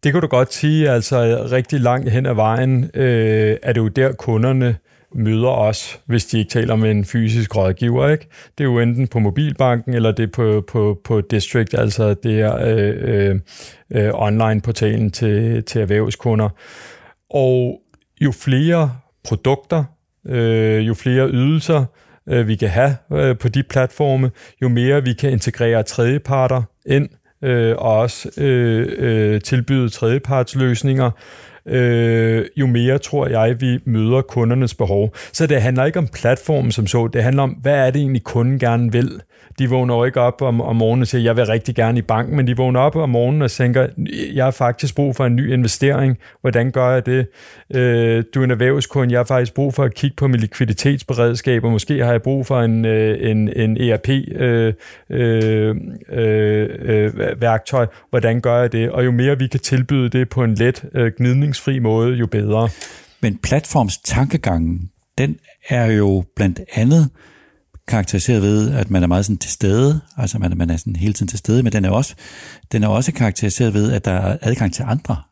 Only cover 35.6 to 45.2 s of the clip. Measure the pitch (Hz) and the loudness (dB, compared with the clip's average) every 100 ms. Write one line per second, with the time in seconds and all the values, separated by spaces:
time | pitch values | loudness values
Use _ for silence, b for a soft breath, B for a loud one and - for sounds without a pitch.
35.6 | 117 127 135 170 147 - 196 - - 147 | 2 2 0 0 -4 -2 0 0 0 -2
36.6 | 123 113 104 123 117 120 117 139 135 - | 0 -2 0 0 0 0 0 2 0 -2
37.6 | 135 143 131 135 139 131 - 120 120 135 | 0 2 2 2 0 -2 -2 0 0 2
38.6 | 120 117 120 113 127 - - B B - | 0 2 2 0 -2 -4 -18 B B -4
39.6 | 131 131 123 120 123 127 123 120 131 117 | 0 0 0 2 0 2 0 0 -2 -2
40.6 | 117 117 113 120 120 127 117 113 110 113 | 0 0 2 2 0 0 2 2 2 0
41.6 | - 117 113 120 107 113 127 147 127 120 | -2 0 0 0 0 -2 0 0 0 0
42.6 | 127 127 139 156 151 120 123 151 131 - | 0 2 2 0 0 0 2 0 -2 0
43.6 | 123 123 127 - - - - 143 131 127 | 0 2 0 -2 -8 -6 -6 -2 -2 0
44.6 | 123 123 143 - 143 123 | -2 -2 -4 -2 -2 0